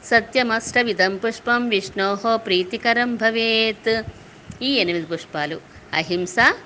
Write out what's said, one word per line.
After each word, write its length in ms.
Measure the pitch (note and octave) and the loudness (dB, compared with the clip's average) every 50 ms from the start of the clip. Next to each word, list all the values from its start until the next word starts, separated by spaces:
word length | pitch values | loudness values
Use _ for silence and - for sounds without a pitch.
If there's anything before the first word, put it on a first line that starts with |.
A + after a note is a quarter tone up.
| - | -2
सत्यमष्टविधं 1120 | - B3 A#3 - - - C4 B3+ A#3 A3 A3+ A3+ - - B3 A#3+ A#3 G3+ F3 F#3 F#3+ G3 F#3+ | 4 2 2 2 2 0 0 2 2 0 -2 -2 0 0 0 0 0 2 2 2 2 2 -2
पुष्पं 520 | G#3 A3+ A3 - - A#3+ A#3+ A#3+ A#3+ A#3+ | -4 -4 -4 -4 -2 0 0 0 2 0
विष्णोः 680 | A3 F#3+ F#3+ - - G3+ G3 G3 G3+ G3 G#3+ A3+ A3+ A3 | 0 0 -2 -4 -4 -2 0 0 0 -2 0 0 0 0
प्रीतिकरं 800 | A3+ G#3+ F#3 F3+ F#3 F3+ - A3 - A#3+ A#3 A#3 A#3+ B3 A#3+ A3 | 0 0 0 0 0 -2 -6 -2 0 0 2 2 2 0 -2 0
भवेत्। 840 | A3 A3+ A3+ A3+ A3+ A3+ A3+ A3 A3+ A3+ G#3+ G#3+ - A3 A3 A3+ A3 - - - - - - - - - - - | 0 0 2 2 0 2 2 2 2 0 -2 -2 -2 -2 0 0 -2 -8 -14 -18 -20 -20 -20 -20 -20 -18 -12 -6
ఈ 140 | A#3+ C4 C#4 | -2 0 0
ఎనిమిది 300 | B3 F#3+ F3 E3+ F3 D#3+ | 2 2 0 0 -2 -2
పుష్పాలు 560 | D#3 E3+ D#3+ - - - D#3 D3 D3 D#3+ - - - - - - - - | -4 -6 -8 -8 -8 -6 -6 -6 -4 -6 -10 -12 -18 -20 -20 -14 -6 -4
అహింస 420 | D#3 E3 E3+ F3 F3 F3+ F3 - - A#3 C#4+ F#4 A#4+ - | -4 -2 0 -2 -2 -2 -2 2 4 4 4 4 2 -8